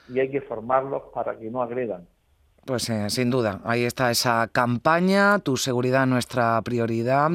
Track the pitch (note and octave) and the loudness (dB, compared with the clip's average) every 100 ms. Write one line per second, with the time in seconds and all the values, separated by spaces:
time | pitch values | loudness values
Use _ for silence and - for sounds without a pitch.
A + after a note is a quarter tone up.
0 | - B2+ C3+ C#3 - A2 A#2 C3 C3+ C#3 | -6 -2 -2 -2 -6 -8 0 0 0 -6
1 | - B2+ A2 A2 A2 B2+ A#2 B2 A#2 F2+ | -8 -6 -6 -6 -8 -6 -4 -4 -6 -8
2 | F2 _ _ _ _ _ - A#2+ - A2 | -12 _ _ _ _ _ -6 -4 -2 -2
3 | G#2 B2 B2 B2+ A2 G2 - A#2+ A#2+ - | -2 -2 0 0 0 -2 -4 -2 -2 0
4 | B2 A#2 B2 A2+ A2+ B2+ A#2+ A#2+ D#3 E3+ | 0 0 0 0 0 0 0 2 2 2
5 | F#3 G3 G3+ G3+ - B2+ C3+ B2 B2+ C3 | 4 4 4 2 0 -2 0 0 2 2
6 | C3 B2+ - B2+ A#2 A2+ G#2+ A#2+ A#2 A2+ | 4 2 0 0 2 2 0 -2 0 0
7 | A#2 C#3 D#3 | 2 2 2